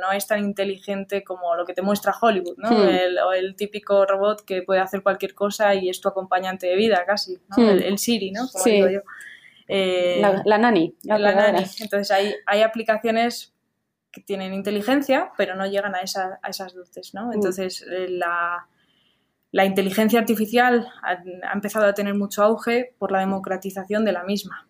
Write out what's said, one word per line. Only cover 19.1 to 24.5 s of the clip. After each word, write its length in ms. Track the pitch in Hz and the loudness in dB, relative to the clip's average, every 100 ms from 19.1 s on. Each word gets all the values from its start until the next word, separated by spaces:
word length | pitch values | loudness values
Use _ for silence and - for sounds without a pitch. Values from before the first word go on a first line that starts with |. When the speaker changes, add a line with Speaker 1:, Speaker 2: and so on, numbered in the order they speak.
| _ _ _ _ | _ _ _ _
Speaker 1:
La 120 | 185 196 | 0 2
inteligencia 540 | 190 190 202 214 233 | 2 0 0 2 2
artificial 640 | 226 214 214 240 247 240 233 - | 2 0 0 2 4 2 0 -8
ha, 100 | - 180 180 180 - | -6 -6 -8 -12 -8
ha 40 | |
empezado 320 | 196 202 220 202 | -6 -4 0 2
a 80 | |
tener 200 | 202 202 | 2 -2
mucho 300 | 202 202 - | -2 -2 2
auge 500 | 208 226 233 240 247 _ | 2 2 0 -2 -2 _
por 120 | 196 | -2
la 60 | 190 | 0
democratización 840 | 190 196 190 185 190 190 190 214 | 0 -2 -4 -6 -6 -8 -4 0
de 80 | 220 | 0
la 120 | 175 185 | 0 -2
misma. 420 | 202 185 | -4 -6